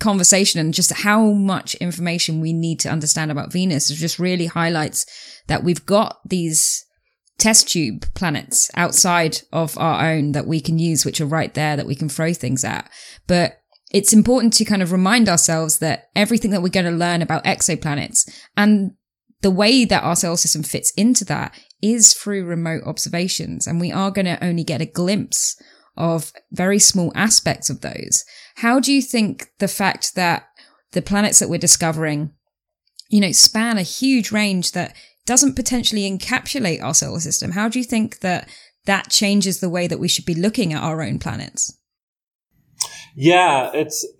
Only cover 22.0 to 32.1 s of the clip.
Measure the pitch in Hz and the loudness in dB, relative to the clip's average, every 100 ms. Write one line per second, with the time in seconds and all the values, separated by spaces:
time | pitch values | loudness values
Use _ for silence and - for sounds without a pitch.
22 | 208 - 208 202 175 170 165 160 - - | 4 2 -2 -6 -4 -4 -4 -4 -6 -8
23 | - 175 185 - - 82 - 170 175 185 | -6 -4 -4 -4 -6 -6 -4 -2 -2 -2
24 | 196 196 180 165 180 170 156 160 160 - | -2 0 -2 -2 -2 -2 -2 -4 -4 -2
25 | 180 208 - - - - - _ _ - | -2 -2 -2 -2 -4 -6 -16 _ _ -4
26 | 165 165 - - - - 185 208 - 190 | -2 -2 -4 -14 -14 -4 0 4 4 2
27 | 165 - 185 - 165 - - 135 - - | -2 0 2 2 0 -4 -6 -8 -10 -10
28 | - - - - - - 233 262 269 277 | -2 -4 -4 -18 -20 -4 0 2 2 2
29 | 254 233 208 - - - 196 - 190 - | 0 0 -2 -4 -12 -6 -4 0 -2 -2
30 | - 185 175 - - _ - _ _ 175 | -4 -2 -2 -2 -6 _ -20 _ _ -6
31 | - 202 208 - - 170 175 - 165 160 | -2 0 2 2 2 -2 0 2 0 -2
32 | 156 | -2